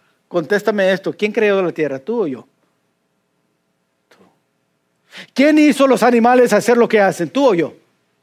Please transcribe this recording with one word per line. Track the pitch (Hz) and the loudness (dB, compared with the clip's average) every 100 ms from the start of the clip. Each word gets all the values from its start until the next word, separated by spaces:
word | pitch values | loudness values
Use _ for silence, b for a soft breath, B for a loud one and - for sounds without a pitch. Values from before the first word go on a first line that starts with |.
| b b _ | b b _
contéstame | 175 160 202 220 208 190 | -8 -4 -4 -2 -2 -2
esto, | 185 175 | -2 -6
¿quién | - 208 | -6 -6
creó | 226 208 196 | -2 0 0
la | 170 | -2
tierra, | 160 143 135 | -4 -6 -6
tú | 214 240 | -8 -6
o | 185 | -6
yo?". | 117 - _ _ _ _ _ _ _ _ _ _ _ _ _ _ _ _ | -8 -16 _ _ _ _ _ _ _ _ _ _ _ _ _ _ _ _
"Tú". | _ _ _ _ _ _ _ _ _ _ B B | _ _ _ _ _ _ _ _ _ _ B B
"¿Quién | - 294 302 | 0 2 4
hizo | 302 247 269 | 4 2 2
los | 220 | 2
animales | 240 240 240 254 226 | 2 2 2 2 2
hacer | 202 233 240 | 0 0 0
lo | 226 | 2
que | 214 | 2
hacen, | 190 165 156 | 0 -2 -6
tú | 262 269 | 0 0
o | |
yo?". | 165 127 - _ _ _ _ | 0 -4 -10 _ _ _ _